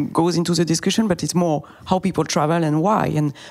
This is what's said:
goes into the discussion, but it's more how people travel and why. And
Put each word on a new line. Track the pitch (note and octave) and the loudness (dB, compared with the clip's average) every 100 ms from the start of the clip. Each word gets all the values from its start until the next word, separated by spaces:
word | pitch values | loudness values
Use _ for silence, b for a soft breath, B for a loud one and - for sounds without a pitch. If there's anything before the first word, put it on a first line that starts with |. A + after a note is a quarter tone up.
| D3 | -2
goes | - E3+ E3 | 0 2 2
into | F3 | 0
the | E3+ E3 | 0 0
discussion, | E3 G3 G3 A3 | 0 0 0 0
but | E3+ | 0
it's | D3+ F3+ | -2 0
more | F3 D3 B B - | 0 0 B B -2
how | F#3 | 0
people | F#3+ D#3+ | 0 -2
travel | D#3 F3 D3+ E3+ | -2 0 0 2
and | D#3+ D3+ | 2 2
why. | F#3 A3 - | 2 0 0
And | D3+ D3 B B | 0 -2 B B